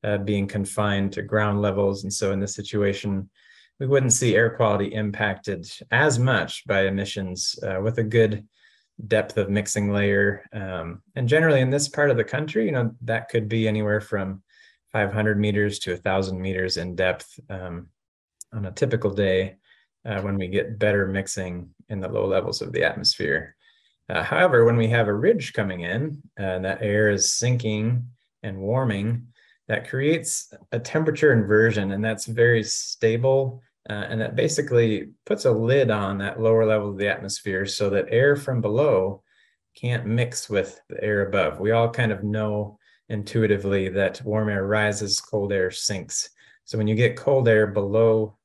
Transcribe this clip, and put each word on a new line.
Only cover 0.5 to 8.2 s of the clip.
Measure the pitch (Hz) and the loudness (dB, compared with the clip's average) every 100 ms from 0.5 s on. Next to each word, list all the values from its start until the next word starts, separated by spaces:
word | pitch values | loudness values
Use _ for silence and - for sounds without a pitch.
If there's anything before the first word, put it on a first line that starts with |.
| 104 98 - 104 98 98 | -4 -4 -2 0 0 -2
to | 98 | -4
ground | 101 107 104 101 | -2 0 2 2
levels. | 104 95 98 98 | 0 2 0 0
And | 98 | -6
so | 98 101 | -4 -2
in | 98 | -2
this | 98 - | -4 -6
situation, | 101 107 101 98 104 98 95 _ _ - _ _ | -6 0 0 0 -4 -4 -6 _ _ -20 _ _
we | 131 | 2
wouldn't | 139 131 | 2 4
see | 117 123 101 | 2 4 4
air | 113 | 4
quality | - 110 104 98 | 4 2 2 0
impacted | 110 107 101 107 95 - 92 87 - - | -2 -4 -2 -2 -2 -6 -8 -8 -18 -2
as | 117 151 117 | 2 4 4
much | 127 113 85 - - | 2 2 0 -8 -2
by | 98 95 | 2 2
emissions, | 98 98 - 95 90 - - | 0 -4 -6 -8 -6 -6 -6
uh, | 101 95 | -6 -2
with | 104 117 | -2 -2
a | |
good | 110 117 | 0 4